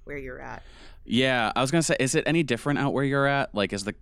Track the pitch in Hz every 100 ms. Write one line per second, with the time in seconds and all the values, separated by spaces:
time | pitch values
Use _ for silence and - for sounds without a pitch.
0 | - 143 131 131 131 120 - - - -
1 | - 113 131 127 107 - 131 170 156 165
2 | - 160 - 160 151 117 - 143 139 104
3 | 139 139 139 139 - 104 98 101 98 -